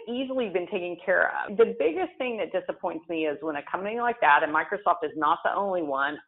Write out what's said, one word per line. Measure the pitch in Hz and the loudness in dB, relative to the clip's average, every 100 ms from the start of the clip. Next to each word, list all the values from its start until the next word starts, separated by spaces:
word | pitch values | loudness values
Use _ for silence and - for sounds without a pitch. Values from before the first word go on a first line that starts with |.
| - | -4
easily | 240 262 262 220 | -4 -2 -2 0
been | 180 170 | -2 -2
taken | 202 175 175 | -4 -4 -6
care | - 180 - 67 | 0 4 4 0
of. | - 208 | -4 4
The | 226 196 | 4 4
biggest | 302 330 349 - | 0 0 -4 -4
thing | 254 226 | -6 -4
that | 165 | -4
disappoints | 180 180 185 180 165 - | -4 -4 -6 -6 -6 -6
me | 165 156 | -2 -2
is | 143 | -2
when | 156 147 | -4 -6
a | - | -6
company | - 202 233 | -6 -4 -2
like | 240 233 | -2 2
that, | 156 147 | 6 6
and | 151 | 4
Microsoft | 156 170 202 - - | 0 0 -2 0 0
is | 156 156 | 0 -2
not | 151 170 | 0 2
the | - | 0
only | - 202 180 | -2 0 -2
one, | 151 135 139 147 | -2 -2 -2 -4